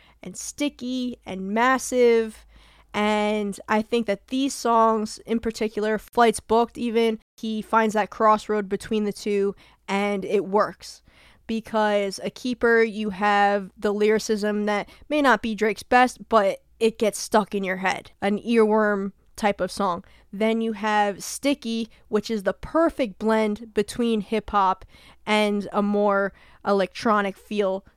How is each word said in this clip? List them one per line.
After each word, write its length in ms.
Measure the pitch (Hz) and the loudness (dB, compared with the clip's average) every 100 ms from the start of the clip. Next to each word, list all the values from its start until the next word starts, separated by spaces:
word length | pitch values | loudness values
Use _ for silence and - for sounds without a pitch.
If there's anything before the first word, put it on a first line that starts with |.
| _ _ | _ _
and 140 | 185 185 | -18 -14
Sticky 800 | - - 247 - 247 254 247 - - | -12 -4 -4 -4 -8 -6 -6 -8 -12
and 240 | 190 190 | -10 -4
Massive, 960 | 214 254 262 - 254 240 226 220 - - - - _ _ | 0 2 2 0 4 4 4 0 -8 -20 -20 -20 _ _
and 640 | 208 214 214 208 214 202 190 - | -2 0 0 0 -2 -4 -6 -2
I 140 | 214 | -2
think 260 | 214 233 220 | 0 -2 -2
that 200 | 196 - | -4 -4
these 240 | 262 277 | -2 -2
songs 640 | - 240 226 226 220 214 - - | -2 2 4 4 2 -2 -8 -4
in 160 | 226 | -4
particular, 560 | 226 - 220 208 214 214 | -4 -4 -4 -2 -2 -2
Flights 420 | - 240 233 - | -2 4 4 4
Booked 380 | - 226 233 - | 0 2 2 -2
even, 420 | 233 226 226 220 _ - | -2 2 0 -2 _ -12
he 240 | 220 214 | -8 -6
finds 340 | - 226 220 214 | 0 2 2 0
that 140 | 190 | -2
crossroad 600 | - 220 214 - 208 196 | 2 2 2 0 -4 -4
between 340 | 202 - 220 | -6 -4 -4
the 100 | 208 | -2
two, 420 | - 214 202 196 - - _ - | -4 -4 -2 -2 -4 -16 _ -6
and 340 | 196 202 202 | -2 -2 -4
it 220 | 190 196 190 | -2 -2 0
works. 560 | 208 160 - - - _ _ - _ - | 0 0 -4 -20 -20 _ _ -20 _ -8
Because 760 | 226 - 220 214 208 196 - | -8 -4 0 2 2 -2 -6
A 60 | 208 | -10
Keeper, 520 | - 254 240 240 233 | -8 -8 0 2 4
you 280 | 226 208 214 | 2 0 -6
have 640 | 185 208 202 202 202 185 - | -2 2 4 4 2 -4 -4
the 160 | 208 | -2
lyricism 720 | 208 208 220 - 214 208 208 208 | 2 2 2 0 -2 -2 -2 -2
that 200 | 202 - - - | -2 -6 -12 -4
may 120 | 302 | 2
not 200 | 277 214 | 4 4
be 120 | 226 | 0
Drake's 300 | 208 214 196 | -2 -2 -2
best, 460 | - 247 247 - - | 2 4 4 0 0
but 300 | 220 196 - _ - | 2 2 -2 _ -2
it 180 | 226 - | 0 2
gets 220 | 214 - | -2 -2
stuck 340 | - 214 190 | 0 0 0
in 100 | 202 | -4
your 140 | 185 185 | -4 -2
head, 340 | 190 - - - | -2 -4 -8 -4
an 180 | 202 208 | -2 -2
earworm 720 | 226 233 214 214 208 202 196 - _ - | 2 4 4 4 2 0 -4 -10 _ -2
type 240 | 208 202 | -2 0
of 100 | 185 | -4
song. 320 | - 196 175 - - - | -4 -4 -4 -10 -20 -12
Then 300 | 202 220 226 | -2 -2 0
you 120 | 226 | -2
have 480 | 208 214 208 202 180 | -4 0 2 2 -2
Sticky, 680 | - - 277 294 226 226 220 - - | -10 -4 -2 -2 -4 -6 -8 -12 -4
which 240 | 214 - | -4 -2
is 120 | 220 | -4
the 100 | 190 | -2
perfect 640 | - - 320 330 - 233 - | -4 -2 2 2 0 -6 -2
blend 540 | 220 220 214 208 233 | 0 2 0 -4 -6
between 480 | 214 202 - 233 220 | -4 -4 -2 -2 -2
hip 300 | 180 220 - | -2 -6 -2
hop 340 | 208 185 190 - - - - - | 0 0 -2 -8 -20 -20 -12 -2
and 420 | 214 208 208 190 | 0 2 -2 -2
a 80 | 208 | -2
more 500 | 202 208 208 196 196 - - - 214 | 0 2 2 2 0 -6 -20 -8 0
electronic 680 | 202 - - 233 208 196 - | 0 0 -2 0 2 0 -6
feel 500 | - 214 190 190 - | -8 -2 -2 -2 -8